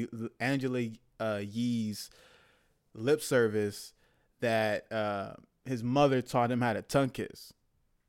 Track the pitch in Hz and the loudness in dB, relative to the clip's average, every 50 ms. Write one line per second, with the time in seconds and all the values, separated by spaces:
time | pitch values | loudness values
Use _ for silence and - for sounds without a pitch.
0 | 113 - - 113 113 113 - - 117 131 139 139 127 131 127 123 120 113 110 - | -4 -6 -6 -8 -10 -10 -6 -4 -2 -2 0 0 0 0 0 -2 -2 -4 -6 -12
1 | _ _ _ - 113 110 104 101 101 101 101 117 120 123 120 113 110 107 104 - | _ _ _ -4 -2 -2 -2 -2 -4 -4 -4 -2 0 0 0 0 -2 -2 -4 -6
2 | - - - - - - - - _ _ _ _ _ _ _ _ _ _ - 110 | -10 -14 -18 -20 -20 -20 -20 -20 _ _ _ _ _ _ _ _ _ _ -12 -4
3 | 110 131 151 156 - - 139 123 117 110 104 107 104 104 101 - - - - _ | 0 0 0 0 2 2 4 4 4 4 2 2 0 -2 -4 -6 -14 -18 -20 _
4 | _ _ _ _ _ _ _ - 127 117 113 110 110 107 104 95 - - 110 110 | _ _ _ _ _ _ _ -4 0 0 2 2 2 2 0 -2 -4 -4 -4 -2
5 | 107 104 101 101 95 92 - - - _ _ _ - 127 131 117 113 120 127 143 | -2 -2 -2 -4 -6 -8 -12 -16 -20 _ _ _ -8 -6 -4 -4 -2 2 4 6
6 | 147 139 131 127 120 - - 131 120 117 127 120 123 120 107 98 92 - - 139 | 6 6 6 2 0 0 2 2 2 4 2 2 2 0 0 -2 -2 0 2 2
7 | 139 123 - - 104 - - - - - - _ _ _ _ _ _ _ _ _ | 2 2 -2 -4 -8 -8 -10 -16 -20 -20 -20 _ _ _ _ _ _ _ _ _
8 | _ | _